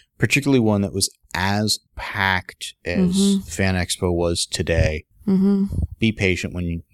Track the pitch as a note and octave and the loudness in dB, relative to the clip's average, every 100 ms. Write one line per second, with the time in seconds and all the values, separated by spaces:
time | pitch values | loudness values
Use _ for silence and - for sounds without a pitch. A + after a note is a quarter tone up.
0 | _ - A2+ - C3+ C3+ A2 G2+ G2 F2+ | _ -4 0 0 2 4 4 2 0 -2
1 | - - _ D#2+ F#2+ G2+ G#2+ - - - | -6 -6 _ -4 -2 0 0 -2 -6 -16
2 | - G#2+ F#2+ F#2 - - - - - F2 | -10 -2 0 0 -2 -12 -16 -12 -6 0
3 | F#3 F#3+ G3 G3 - - F#2+ F#2 E2+ - | 0 2 2 2 -2 -2 0 0 -2 -2
4 | F2+ E2+ E2+ E2+ - - F2 E2 - D#2 | -2 0 0 -2 -4 -4 -2 2 2 0
5 | - _ - F#3+ G3 G3+ G3 - - - | -8 _ -2 2 4 2 0 -2 -4 0
6 | A2+ - G2 F2+ - F2+ F2 E2 - | -2 2 0 0 -4 -6 -6 -6 -10